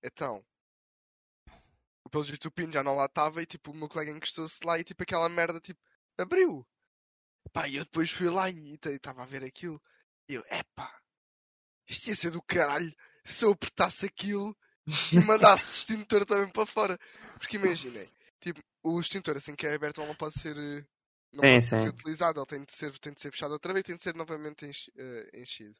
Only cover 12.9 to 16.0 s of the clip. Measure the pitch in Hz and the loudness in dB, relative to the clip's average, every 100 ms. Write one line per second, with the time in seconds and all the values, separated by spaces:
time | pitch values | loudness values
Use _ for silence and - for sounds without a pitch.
12.9 | - - _ - - 220 202 - - 185 | -8 -20 _ -4 2 4 4 -2 2 2
13.9 | - 196 - 196 202 202 214 _ _ - | 2 -6 -6 -4 -4 -4 -10 _ _ -8
14.9 | 151 - 170 208 220 214 196 - - - | -4 6 8 8 10 10 10 6 2 2
15.9 | 220 | -2